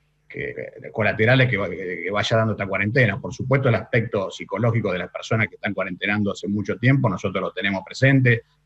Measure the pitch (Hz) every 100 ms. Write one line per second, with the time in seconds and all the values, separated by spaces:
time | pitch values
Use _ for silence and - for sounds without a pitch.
0 | _ _ - - 69 - - - - -
1 | 101 98 110 131 127 98 92 90 92 85
2 | 87 101 - 113 110 104 98 95 101 135
3 | 110 - 90 - 127 120 123 113 - 120
4 | 101 104 92 - 85 98 117 110 98 90
5 | 87 - - 113 107 - 101 95 95 90
6 | 98 104 98 - 101 104 101 95 123 139
7 | 120 87 98 95 87 - 98 95 - -
8 | 131 135 123 113 - _